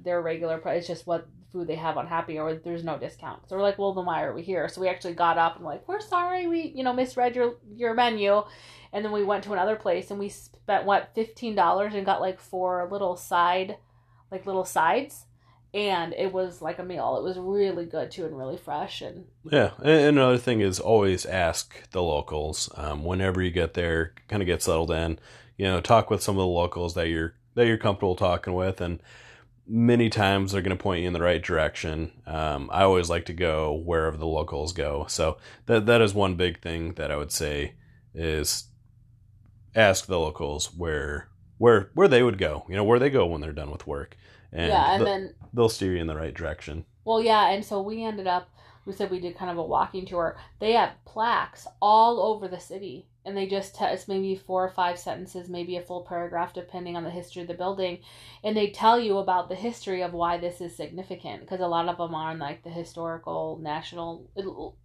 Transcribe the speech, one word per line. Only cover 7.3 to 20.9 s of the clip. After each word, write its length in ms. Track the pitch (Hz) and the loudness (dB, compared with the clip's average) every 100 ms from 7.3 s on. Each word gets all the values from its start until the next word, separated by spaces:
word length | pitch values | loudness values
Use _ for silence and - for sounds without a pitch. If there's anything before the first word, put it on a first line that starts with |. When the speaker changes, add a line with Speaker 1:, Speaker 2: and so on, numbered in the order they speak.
| 240 | 2
Speaker 1:
your, 200 | 240 240 - 214 | 0 -2 -12 -4
your 180 | 233 | -2
menu." 500 | 226 240 220 202 208 202 - - - - | 2 2 2 4 2 2 -8 -20 -20 -10
And 100 | 208 | -6
then 80 | 214 | -4
we 120 | 208 202 | 0 0
went 180 | 202 202 | 0 -2
to 80 | |
another 220 | 196 196 214 | 0 0 0
place, 340 | 196 175 190 | 0 -2 -2
and 80 | 202 | -8
we 100 | 202 | -8
spent, 560 | - - - - 196 196 | -10 -20 -10 -2 0 4
what, 260 | 196 - | 2 0
fifteen 420 | 226 220 - 233 202 | -6 -6 -6 -4 2
dollars 380 | 170 185 208 | 4 4 0
and 120 | 208 190 | -2 0
got, 160 | - | 0
like, 180 | 185 185 | 0 -4
four 480 | - 185 185 180 180 | -8 -4 -2 0 -2
little 280 | 202 190 180 | -2 -4 -4
side, 600 | - 175 175 185 190 208 _ _ _ _ - | -2 2 4 2 -2 -8 _ _ _ _ -14
like, 140 | 190 196 | -12 -4
little 180 | 190 185 | -4 -2
sides. 600 | - 160 226 - - - _ _ _ _ 202 | 2 2 2 -2 -10 -20 _ _ _ _ -4
And 380 | 208 180 165 | 0 0 -2
it 180 | - 190 | -4 -2
was 300 | 185 185 175 | -2 -4 -6
like 160 | 160 180 | -8 -8
a 40 | |
meal. 340 | 180 170 120 127 | -8 -4 -2 -2
It 60 | |
was 140 | 170 180 | -2 -4
really 460 | 185 202 196 175 170 | -2 2 2 0 -4
good, 240 | 160 - | -6 -6
too, 140 | - 160 | -6 -8
and 120 | 139 | -8
really 200 | 131 175 | -8 -8
fresh. 440 | - 147 196 - | -6 -6 -6 -8
And 240 | 147 170 - _ - | -12 -14 -18 _ 0
Speaker 2:
Yeah, 200 | 147 107 - | 2 2 2
and, 80 | 151 | 6
and 280 | 160 147 147 | 6 8 8
another 180 | 127 123 | 6 6
thing 240 | 127 113 | 4 2
is 180 | 98 92 | 2 2
always 460 | - | 4